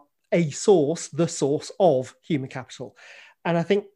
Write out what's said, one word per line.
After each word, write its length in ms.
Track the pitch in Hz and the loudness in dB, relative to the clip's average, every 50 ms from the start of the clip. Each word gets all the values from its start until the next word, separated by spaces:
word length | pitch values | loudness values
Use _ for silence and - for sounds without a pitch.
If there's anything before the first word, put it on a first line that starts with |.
| - _ _ _ _ _ | -10 _ _ _ _ _
a 200 | - 175 175 151 | -2 0 0 -2
source, 560 | 131 - - - 202 175 147 135 165 170 - - | -4 -2 2 4 4 6 4 2 -2 -4 -8 -8
the 200 | - 139 170 160 | -4 -2 -2 -2
source 440 | - - 160 135 143 147 - - - - | -2 -2 -2 -2 -2 -2 -4 -6 -2 2
of 340 | 202 175 147 127 127 117 - _ | 4 4 4 2 0 -4 -12 _
human 280 | _ - 180 139 131 131 | _ -6 -4 -4 -4 -6
capital. 460 | - 135 120 - - - 135 - - _ - - - - - - - _ - | -10 -12 -14 -14 -16 -16 -16 -18 -18 _ -20 -20 -20 -20 -20 -20 -18 _ -4
And 140 | - 170 170 | -2 0 0
I 60 | 165 | 0
think 220 | - 202 202 202 - _ | 0 0 -2 -2 -6 _